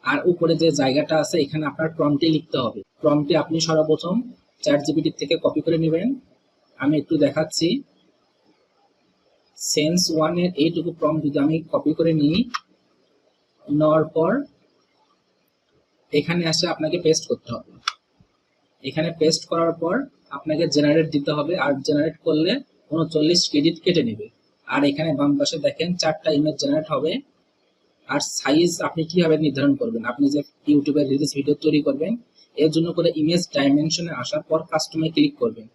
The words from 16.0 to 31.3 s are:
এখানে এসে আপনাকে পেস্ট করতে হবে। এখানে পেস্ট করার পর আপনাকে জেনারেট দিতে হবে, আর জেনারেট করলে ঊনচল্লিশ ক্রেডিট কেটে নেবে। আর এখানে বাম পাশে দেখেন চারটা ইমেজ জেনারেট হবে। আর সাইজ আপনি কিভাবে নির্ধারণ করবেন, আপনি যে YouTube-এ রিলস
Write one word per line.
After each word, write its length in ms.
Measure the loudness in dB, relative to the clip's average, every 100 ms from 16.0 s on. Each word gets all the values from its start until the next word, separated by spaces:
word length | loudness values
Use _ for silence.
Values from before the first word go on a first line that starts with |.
| _
এখানে 320 | -2 0 0 0
এসে 160 | -2 -2
আপনাকে 320 | -2 -4 0
পেস্ট 260 | 0 0 0
করতে 240 | -6 -6
হবে। 180 | -12 -12 -12 -12 -12 _ _ _ _ _ _ _ _
এখানে 260 | -8 -4 -4 2
পেস্ট 240 | 2 2 -2
করার 240 | 0 0
পর 220 | 0 -2 -2 -4 _ _
আপনাকে 340 | -14 -6 -2 0
জেনারেট 380 | 2 4 4 2
দিতে 200 | -2 -2
হবে, 220 | -2 -2 -2
আর 140 | -2 -2
জেনারেট 360 | 0 0 0 -2
করলে 360 | -2 0 0 -2 -6 _ _
ঊনচল্লিশ 500 | -4 -2 0 2 2 2
ক্রেডিট 260 | 2 0 0
কেটে 180 | 0 0
নেবে। 240 | 0 -4 -12 _ _ _ -6
আর 180 | 0
এখানে 260 | 0 0 -2
বাম 240 | 0 2 2
পাশে 200 | 0 0
দেখেন 300 | -4 -2 -4 -2
চারটা 340 | -2 -2 -2
ইমেজ 260 | 0 0 -2
জেনারেট 300 | -2 -2 -2
হবে। 220 | -2 -2 -4 -8 _ _ _ _ _ _ _ _
আর 120 | -4
সাইজ 500 | -4 -6 0 2 2 0
আপনি 220 | -6 -4
কিভাবে 320 | -2 2 2 4
নির্ধারণ 360 | 2 2 0
করবেন, 300 | 2 -2 -4
আপনি 260 | -6 0 0
যে 120 | 0 -6 _ 2
YouTube-এ 360 | 2 4 0
রিলস 280 | 2 0 -2